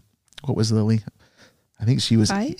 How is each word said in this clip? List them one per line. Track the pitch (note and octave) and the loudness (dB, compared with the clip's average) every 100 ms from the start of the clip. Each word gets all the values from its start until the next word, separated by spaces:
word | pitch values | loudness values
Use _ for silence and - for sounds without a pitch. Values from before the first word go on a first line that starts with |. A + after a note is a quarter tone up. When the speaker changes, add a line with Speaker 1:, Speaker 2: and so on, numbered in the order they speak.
| - _ _ - | -8 _ _ -12
Speaker 1:
what | C3+ - | -6 -2
was | A2 | 0
Lily? | A2 G#2+ A2 - - _ _ - _ _ - | 2 2 0 -2 -16 _ _ -20 _ _ -6
I | G#2+ | 0
think | G#2 | 0
she | - A2+ | 2 2
was | G#2+ | 2
Speaker 2:
Five? | G3 C4 F4+ | 0 -4 -6